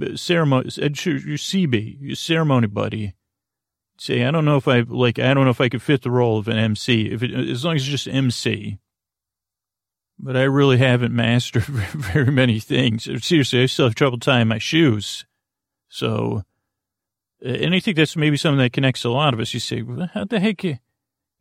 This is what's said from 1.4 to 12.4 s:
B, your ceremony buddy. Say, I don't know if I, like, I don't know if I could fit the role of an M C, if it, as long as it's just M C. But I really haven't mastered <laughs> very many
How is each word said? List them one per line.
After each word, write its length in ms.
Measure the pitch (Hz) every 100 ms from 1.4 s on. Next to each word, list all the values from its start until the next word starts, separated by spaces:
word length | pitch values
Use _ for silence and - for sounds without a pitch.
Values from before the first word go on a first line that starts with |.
| - 190 170
B, 320 | 117 110 135
your 160 | 139 -
ceremony 520 | - 165 156 131 113
buddy. 480 | 107 104 110 101 - _ _ _ _ _ _ _ -
Say, 280 | - 123 123
I 60 |
don't 140 | 160 151
know 120 | 143
if 100 | 139
I, 140 | 123
like, 360 | 117 120 123 113
I 160 | 123
don't 120 | 139 131
know 40 |
if 120 | 120
I 80 | 127
could 120 | 123
fit 220 | - 139
the 80 | 123
role 260 | 123 120 107
of 100 | 104
an 100 | 110
M 180 | 110 104
C, 340 | - 113 104
if 120 | 107
it, 100 | 123
as 320 | 127 127 123 165
long 120 | 160
as 40 |
it's 80 | 135
just 180 | 139 -
M 220 | 135 131
C. 480 | - 117 104 107 104 _ _ _ _ _ _ _ _ _ _ _ _ _ -
But 200 | 135 127
I 60 |
really 340 | 135 135 139 127
haven't 360 | 135 123 120
mastered 500 | 117 117 120 - 123
<laughs> 20 | 107
very 640 | 135 95 151 110 156 127
many 280 | 139